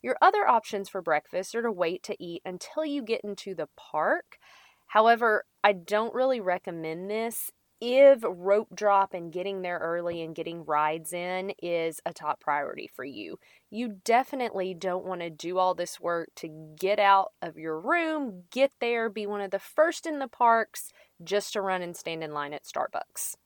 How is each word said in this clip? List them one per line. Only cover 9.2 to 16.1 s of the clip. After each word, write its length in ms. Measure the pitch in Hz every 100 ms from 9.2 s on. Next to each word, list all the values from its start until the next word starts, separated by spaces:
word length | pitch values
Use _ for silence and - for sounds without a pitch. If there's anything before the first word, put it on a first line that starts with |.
| 170
getting 300 | 165 190 190
there 160 | 180 175
early 440 | 165 170 175 170
and 140 | 160 165
getting 300 | 160 170 156
rides 480 | 151 151 160 156
in 400 | 175 175 185 190 -
is 400 | 175 170 165 156 -
a 80 |
top 280 | 170 151 -
priority 460 | - 147 143 - -
for 120 | - 131
you. 340 | 123 90 - _ _ _
You 300 | 208 240 196
definitely 680 | - 233 262 277 240 190 185
don't 320 | 180 185 180 180
wanna 240 | 180 170
do 280 | 151 165 180
all 180 | 185 180
this 240 | 175 -
work 300 | 170